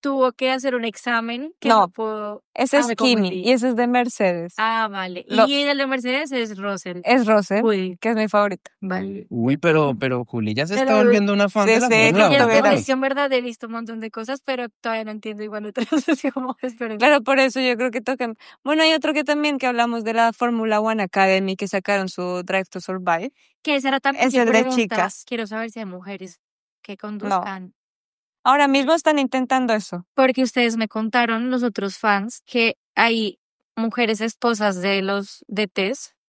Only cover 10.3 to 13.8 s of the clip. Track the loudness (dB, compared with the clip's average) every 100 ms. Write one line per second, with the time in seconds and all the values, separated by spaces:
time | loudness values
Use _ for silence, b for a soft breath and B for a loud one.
10.3 | -4 -2 -2 -2 0 2 4 6 4 2
11.3 | 2 0 2 4 4 4 4 4 6 6
12.3 | 6 6 4 4 2 0 -2 0 0 0
13.3 | 0 -2 -10 -12 -12